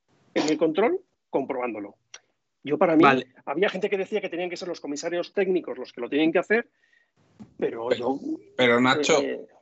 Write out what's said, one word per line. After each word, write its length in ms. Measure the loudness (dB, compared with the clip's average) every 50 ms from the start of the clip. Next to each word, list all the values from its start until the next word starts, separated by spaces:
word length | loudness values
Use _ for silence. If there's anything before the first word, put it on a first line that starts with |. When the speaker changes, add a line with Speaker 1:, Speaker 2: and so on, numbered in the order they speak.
| _ _ _ _ _ _ -4
Speaker 1:
en 160 | -2 0 0
el 80 | 0
control 420 | 2 2 0 2 2 2 2 0 -2 -6 _ _ _ _ _
comprobándolo. 680 | -4 -4 -2 -2 -4 -4 -4 -6 -6 -8 -10 -12 -14 _ _ _ -20 -20 _ _ _ _ _ _ _ _ -6
Yo 140 | -2 0
para 180 | 2 4 4 6
mí, 80 | 8 8
Speaker 2:
Vale. 240 | 8 6 4 0 -6 _ _ -10
Speaker 1:
había 240 | -6 -2 0 0 0
gente 200 | -2 -2 -4 -2
que 80 | -2
decía 240 | -2 -4 -2 -4 -6
que 80 | -4 -6
tenían 200 | -6 -6 -6 -6
que 80 | -8
ser 100 | -8 -8
los 120 | -8 -10 -8
comisarios 540 | -8 -10 -8 -6 -6 -4 -4 -4 -6 -4 -2
técnicos 440 | -2 0 0 0 -2 -2 -6 -10 -10
los 120 | -12 -14 -10
que 80 | -10
lo 80 | -6 -2
tienen 220 | 0 2 2 4
que 80 | 2 2
hacer, 300 | 0 2 0 0 0 _ _ _ _ _ _ _ _ _ _ _ _ _ _ -20 -20 -18 _
pero 300 | -6 -4 -4 -4 -4 -2 -2
Speaker 3:
Pero, 100 | -2 -2
Speaker 1:
yo, 200 | -2 -4 -4 -4 -6 -8 -10 -10 -12 -8 -2
Speaker 3:
pero, 240 | 0 2 4 4 4
Nacho, 400 | 4 2 2 2 2 2 2 2
Speaker 1:
eh, 260 | 2 0 -6 -8 -10 -16 _ _